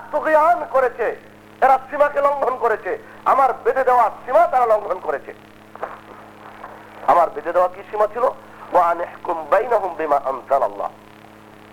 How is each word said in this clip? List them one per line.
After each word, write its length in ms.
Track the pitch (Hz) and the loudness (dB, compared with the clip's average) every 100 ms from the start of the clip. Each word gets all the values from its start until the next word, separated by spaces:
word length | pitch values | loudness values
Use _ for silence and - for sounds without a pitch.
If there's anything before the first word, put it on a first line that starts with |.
| - | -4
তুগয়ান 540 | 294 277 302 330 339 294 | -4 2 4 4 2 0
করেছে, 440 | 262 247 240 190 - - - - - | 0 0 -2 -4 -6 -12 -20 -20 0
এরা 180 | 262 269 - | 2 2 0
সীমাকে 320 | 277 285 285 | 0 0 2
লঙ্ঘন 360 | 285 285 - 262 | 0 0 -2 0
করেছে, 460 | 226 202 180 - - - | 0 -2 -4 -8 -10 -4
আমার 280 | 185 226 262 - | 0 2 2 0
বেঁধে 200 | 226 262 | -2 0
দেওয়া 280 | 254 247 214 - | 2 2 2 -2
সীমা 220 | 247 294 339 | 0 2 4
তারা 180 | 254 | 2
লঙ্ঘন 340 | 233 214 208 185 | 2 2 0 -6
করেছে। 340 | 151 139 - - - - - - - - - - - - - - - - - - - | -6 -6 -8 -18 -20 -20 -20 -14 -12 -12 -20 -20 -20 -20 -20 -18 -18 -18 -20 -4 2
আমার 220 | 165 160 | 4 2
বেঁধে 240 | 147 160 | -2 -2
দেওয়া 140 | 175 180 | 0 0
কি 160 | 196 - | -2 -6
সীমা 160 | 208 214 | -2 -2
ছিল? 160 | 240 - - - - - | 0 -4 -4 -14 -20 -2
"ওয়া 120 | 180 | 2
আন 160 | 170 170 | 2 0
ইহকুম 440 | 175 - 175 165 147 | -6 -8 -6 -6 0
বাইনাহুম 460 | 196 247 214 190 | 0 2 0 -2
বিমা 260 | 156 156 139 | -4 0 0
আনজালাল্লাহ।" 680 | 131 127 - 135 107 101 87 - - - - 107 107 107 107 | 0 -6 0 0 0 -4 -8 -10 -20 -20 -20 -20 -20 -20 -20